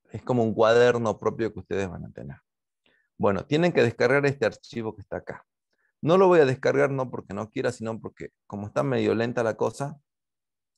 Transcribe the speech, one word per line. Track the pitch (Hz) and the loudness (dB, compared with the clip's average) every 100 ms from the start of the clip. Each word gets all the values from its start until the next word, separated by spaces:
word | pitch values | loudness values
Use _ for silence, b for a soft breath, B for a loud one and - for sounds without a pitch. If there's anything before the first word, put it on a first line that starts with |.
| _ | _
Es | 113 | -10
como | - 123 | -2 0
un | 113 | 0
cuaderno | 104 110 117 123 117 113 98 | 2 4 6 6 4 -2 -2
propio | 110 107 113 | -4 -2 -6
que | - | -6
ustedes | - 92 98 | -6 -4 -4
van | 85 80 | -8 -14
a | |
tener. | - 65 - _ _ _ _ _ _ _ - | -14 -16 -18 _ _ _ _ _ _ _ -2
Bueno, | 107 95 - | 0 0 -2
tienen | 147 175 | 0 2
que | 147 | 4
descargar | 120 - 120 139 143 | 2 2 2 2 0
este | 135 107 | 0 -2
archivo | - - 120 110 107 | -4 -12 -10 -10 -10
que | |
está | - 90 | -12 -12
acá. | - - _ _ _ _ _ _ | -10 -16 _ _ _ _ _ _
No | 139 185 | 0 4
lo | 190 | 6
voy | 175 | 6
a | 139 | 4
descargar, | 131 127 131 139 | 2 0 0 0
no | 135 127 | -2 -6
porque | 120 - 98 | -10 -10 -10
no | 107 | -8
quiera, | - 127 | -6 -6
sino | 117 113 113 | -6 -8 -10
porque | 98 - 73 _ - | -12 -16 -18 _ -14
como | 104 104 | -12 -6
está | - | -4
medio | 143 120 107 | -2 0 0
lenta | 104 117 123 | 0 -2 -2
la | 113 107 | -4 -2
cosa, | 117 - 143 143 _ _ _ _ _ _ _ | -4 -4 -10 -12 _ _ _ _ _ _ _